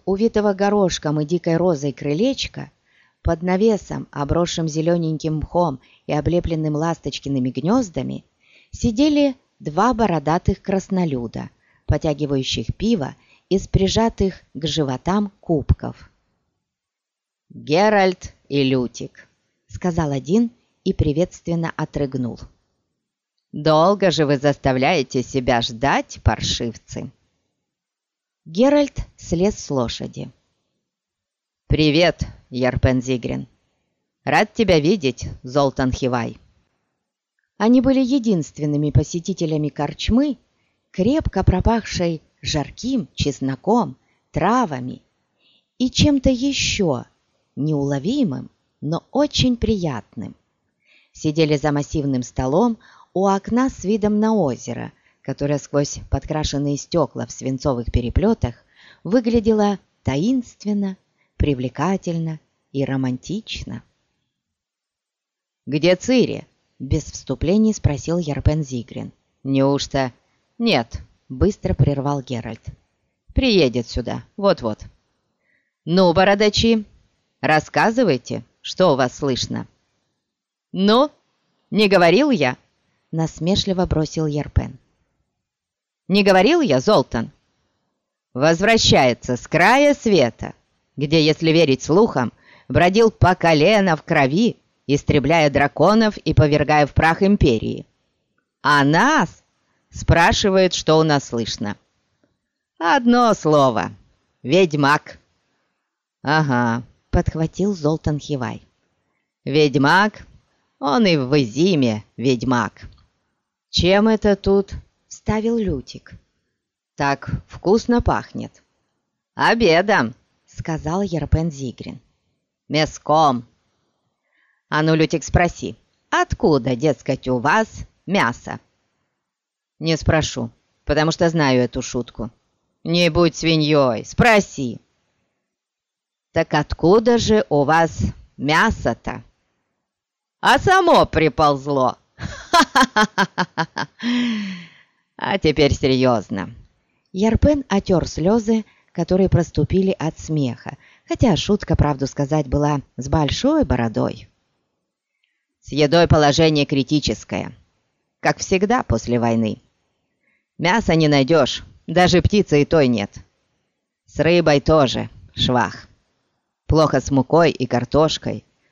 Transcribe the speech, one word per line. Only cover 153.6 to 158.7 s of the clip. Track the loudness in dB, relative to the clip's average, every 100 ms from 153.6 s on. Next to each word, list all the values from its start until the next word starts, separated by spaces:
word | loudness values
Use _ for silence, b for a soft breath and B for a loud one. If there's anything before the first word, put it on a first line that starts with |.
| 0
бородой. | 0 -2 -2 -4 -4 -16 _ _ _ _ _ _ _ _ _ _ _ _ _
«С | -6
едой | 0 2 4 4
положение | 4 4 4 4 2 0
критическое, | 0 0 0 -2 -6 -6 -8 -8 -14 _ _ _ _ _ _
как | -4 -4
всегда | -2 -2 0